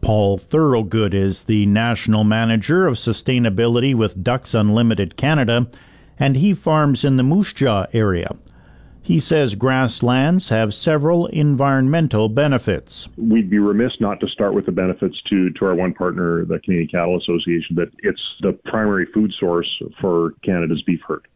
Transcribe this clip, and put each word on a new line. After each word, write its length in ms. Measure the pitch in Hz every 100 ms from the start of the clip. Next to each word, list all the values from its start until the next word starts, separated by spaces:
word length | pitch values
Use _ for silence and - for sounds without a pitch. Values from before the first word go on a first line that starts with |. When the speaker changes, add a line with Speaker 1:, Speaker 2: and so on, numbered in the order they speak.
Speaker 1:
Paul 380 | - 107 101 98
Thorogood 760 | - 151 156 120 104 113 104
is 300 | 98 98 92
the 220 | - 107 104
National 580 | 104 117 113 - 107
Manager 640 | 107 110 113 113 98 170 185
of 80 |
Sustainability 1000 | 120 - 107 - 127 117 98 117 120 135
with 300 | 127 107 95
Ducks 300 | 92 127 -
Unlimited 640 | 117 104 107 117 104 95 -
Canada, 520 | 139 156 120 117 123 - - - - -
and 180 | 139 131
he 160 | 196
farms 520 | 185 - 156 147 127
in 120 | 143 131
the 60 |
Moose 300 | 127 175 196
Jaw 340 | - 135 104 92
area. 420 | 117 107 87 85 - - - - - - -
He 180 | - 165
says 340 | - 160 135
grasslands 960 | 101 127 131 127 - 120 127 143 185 -
have 240 | 110 110
several 520 | - - 156 147 170 170
environmental 1000 | 160 147 135 139 135 131 165 156 107 110
benefits. 800 | 113 147 131 - 80 - - - -
Speaker 2:
We'd 340 | 113 113 95
be 80 | 104
remiss 340 | 101 104 123 -
not 200 | 107 101
to 80 | 95
start 260 | - 101
with 120 | 101 95
the 60 |
benefits 440 | 90 92 90 95 - -
to, 200 | 101 92
to 140 | -
our 100 | 98
one 200 | 90 90
partner, 500 | 82 90 87 87 85
the 140 | 85 82
Canadian 280 | - 87 80
Cattle 280 | 90 85 90
Association, 600 | - 85 90 85 80 85
that 140 | 85 -
it's 220 | 101 90 - -
the 120 | 101 92 -
primary 400 | 113 107 98 85
food 180 | 107 107 -
source 420 | 92 85 85 - 78 -
for 320 | 95 85 85 -
Canada's 380 | - 90 82 80
beef 180 | - 87 -
herd. 200 | 76 _